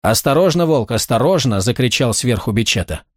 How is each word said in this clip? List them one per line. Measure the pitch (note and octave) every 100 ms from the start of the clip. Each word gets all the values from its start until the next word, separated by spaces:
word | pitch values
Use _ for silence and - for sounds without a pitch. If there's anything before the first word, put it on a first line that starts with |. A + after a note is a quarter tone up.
"Осторожно, | G#2+ A2+ D3 C#3 F#3 E3+ E3+
Волк, | D3+ G#2+
осторожно!" — | A2+ - A2+ C#3 F#3 C3 G2+
закричал | F#2+ A#2 B2+ - B2+
сверху | G#2+ B2 A2 -
Бичетта. | G#2+ A2+ G#2+ - D#2+ _